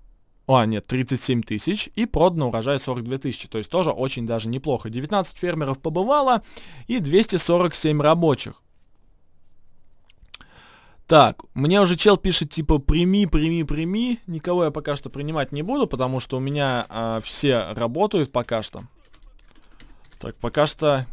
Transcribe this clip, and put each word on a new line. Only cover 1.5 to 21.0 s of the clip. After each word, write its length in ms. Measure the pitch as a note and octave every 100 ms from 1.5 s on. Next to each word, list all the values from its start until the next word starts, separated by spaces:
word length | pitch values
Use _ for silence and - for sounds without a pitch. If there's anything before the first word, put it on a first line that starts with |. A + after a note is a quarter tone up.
| G#2 - G#3 -
и 140 | - A3+
продано 420 | D#3 F3 E3+ C3
урожая 300 | A2+ A#2 C#3
сорок 240 | - A#2+
две 160 | A#2 C3
тысячи, 280 | C#3 A#2 -
то 120 | A2+
есть 100 | G#2
тоже 220 | F3 E3
очень 340 | A#2 C3 C3 A2+
даже 240 | A2+ A2
неплохо. 400 | B2+ C#3+ B2+ A2+
Девятнадцать 480 | A#2 D3 G3+ F#3 -
фермеров 400 | F3 D#3+ C#3 C3+
побывало, 640 | D#3+ D#3 G#3 D4 C4+ A#3 - - - - -
и 100 | B3
двести 380 | D3 F3 A3+ F3+
сорок 400 | - E3+ F3 -
семь 260 | D#3 D3+
рабочих. 640 | D3 E3 E3 B2+ - - _ _ _ _ _ _ _ - - - - - - - - - - - - - - - - - -
Так, 380 | D#3 A#2+ - -
мне 260 | - C#3+ G3
уже 140 | F#3+ F3
чел 220 | G#3+ G3
пишет, 320 | F#3+ D#3+ D3+
типа, 300 | - D3+ D3+
"Прими, 480 | - D3+ F3 G3+ G3
прими, 360 | D3+ D#3+ E3+
прими". 580 | D3+ D3 E3 G3+ B3 A#3 -
Никого 380 | E3 E3 F3+
я 80 | D#3+
пока 240 | D#3 C#3+ C#3
что 160 | C3
принимать 400 | B2+ C#3+ D#3 C#3
не 100 | D3
буду, 240 | E3+ C#4+ A#3
потому 340 | B2 B2+ C3
что 180 | - B2+
у 20 |
меня, 480 | C3+ D3 C#3 B2 -
а, 300 | A2 A2+ A2+
все 520 | - - D3 B2 F#2
работают 580 | G#2+ A#2 C3+ G#3 G3 C#3
пока 320 | B2+ A#2+ A2+
что. 220 | G#2+ - B2 _ _ - - - - - - - - - - -
Так, 160 | A#2+ -
пока 320 | A#2 C3 D3
что 380 | - D#3 C#3